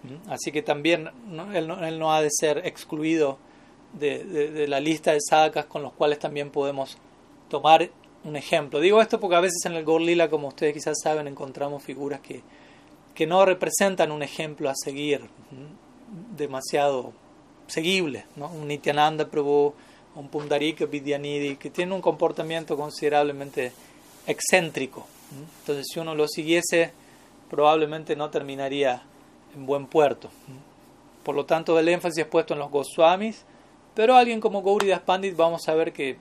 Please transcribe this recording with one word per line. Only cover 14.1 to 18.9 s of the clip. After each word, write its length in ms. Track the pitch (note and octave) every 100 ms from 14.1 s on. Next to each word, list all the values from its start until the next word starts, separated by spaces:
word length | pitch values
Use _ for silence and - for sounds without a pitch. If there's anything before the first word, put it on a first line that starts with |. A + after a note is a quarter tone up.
un 100 | D3+
ejemplo 460 | C#3+ - D#3 D3 D3
a 60 |
seguir, 480 | C3+ - C#3 D3 C#3
¿Mm? 1120 | A#2 - - C3 D3 F3+ - - - F#3+ A#3 E3+
demasiado 760 | C#3+ C3 - D3+ C#3+ C3 A#2+ - _ - _ _ -
seguible, 600 | - E3 F#3+ E3 A#2 - -
¿no? 120 | D3
Un 200 | E3 D3
Nityananda 580 | D3 D#3